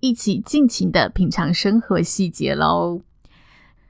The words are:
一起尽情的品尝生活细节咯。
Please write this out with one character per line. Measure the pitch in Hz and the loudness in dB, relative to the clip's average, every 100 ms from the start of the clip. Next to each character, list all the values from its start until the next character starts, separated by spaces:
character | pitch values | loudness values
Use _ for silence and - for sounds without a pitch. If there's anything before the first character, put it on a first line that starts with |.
一 | 262 | -2
起 | 240 - 190 | -2 -2 -2
尽 | - 294 262 | -2 2 2
情 | - 185 | 2 0
的 | 175 110 | 2 0
品 | - 170 | 2 0
尝 | - 156 | 0 -2
生 | 170 202 220 | 0 2 0
活 | - 175 | 2 0
细 | 170 - 185 | 0 -2 -2
节 | - 139 143 | -2 -4 0
咯。 | 156 170 170 175 - _ - _ - - _ _ _ | 0 0 -2 -6 -12 _ -20 _ -20 -20 _ _ _